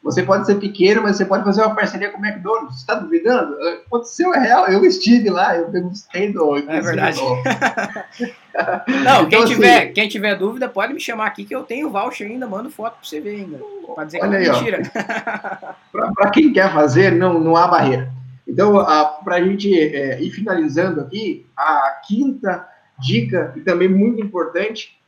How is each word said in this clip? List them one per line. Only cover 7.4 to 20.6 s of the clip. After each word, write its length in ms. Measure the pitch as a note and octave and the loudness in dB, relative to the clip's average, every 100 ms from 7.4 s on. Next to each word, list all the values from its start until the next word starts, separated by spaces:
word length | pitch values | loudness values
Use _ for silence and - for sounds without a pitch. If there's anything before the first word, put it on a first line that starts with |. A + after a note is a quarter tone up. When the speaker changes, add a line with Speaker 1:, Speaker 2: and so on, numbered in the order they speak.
| B3+ A#3 C4 - G#3 A3 - - A#3 - _ - F#3+ - - C4+ | -2 -2 -2 -2 -8 -10 -16 -10 -10 -10 _ -6 -4 -4 -2 0
Speaker 2:
Não, 200 | C4+ C4 | 4 4
Speaker 1:
Então, 60 | D#3 | 6
Speaker 2:
quem 140 | G#3+ | 4
Speaker 1:
assim, 120 | A#3 | 4
Speaker 2:
tiver, 320 | G#3+ G3+ A#3+ E3 | 6 8 8 4
quem 200 | - G#3+ | -2 -2
tiver 260 | G#3 G#3 G3 | -2 -2 -2
dúvida, 320 | F#3+ B3 B3 | -2 -4 -6
pode 260 | G3 A3 | -4 -4
me 60 | C#4+ | -6
chamar 260 | - A#3 G#3+ | -8 -4 -6
aqui 180 | G#3 | -6
que 100 | G3+ | -12
eu 80 | B3+ | -12
tenho 280 | - A#3+ D4+ | -10 -8 -6
voucher 380 | G3+ A3 A3+ G#3 | -4 -6 -8 -12
ainda, 180 | B3 B3+ | -10 -10
mando 240 | G3 B3+ | -10 -12
foto 240 | - A3 | -12 -12
pra 100 | - - | -12 -14
você 120 | - | -12
ver 160 | G#3 G#3 | -10 -12
ainda. 220 | F#3 D3 - - E4+ | -12 -14 -16 -16 -16
Pra 100 | - | -14
dizer 160 | D3+ E3+ | -10 -6
Speaker 1:
Olha 80 | F#3+ | -2
Speaker 2:
que 60 | G3 | 2
é 20 | |
Speaker 1:
aí, 100 | E3+ | 2
ó. 40 | |
Speaker 2:
mentira. 280 | C#3 A#3 F#3 | 2 0 -4
<laughs> 960 | E3+ A#3 - A3 - G#3 G3+ F#3+ D#3+ - _ | -4 -8 -6 -6 -6 -8 -10 -12 -14 -18 _
Speaker 1:
Pra, 200 | - E3+ | -6 -4
pra 180 | G3 G3+ | 2 2
quem 220 | - D4+ | 6 4
quer 200 | F#3 F#3+ | 6 2
fazer, 380 | D#3 D3+ C3 F#3+ | 4 4 6 4
não, 300 | E3+ F#3 E3+ | 4 2 2
não 160 | D#3+ E3+ | 4 4
há 100 | G3+ | 4
barreira. 460 | E3+ C#3 B2+ - - - - - | 4 2 0 -4 -12 -16 -18 -8
Então, 320 | C3+ G3+ G3+ | 2 4 4
a, 240 | E3+ D#3 | 4 4
pra 380 | D3+ - - F3 | 2 -2 -4 0
gente, 360 | F#3 G3+ G3+ F3+ | 0 0 2 2
é, 440 | D3+ C#3+ C#3 B2 | 2 0 -4 -4
ir 80 | - | -6
finalizando 720 | - G#3+ F#3 | -6 -4 -2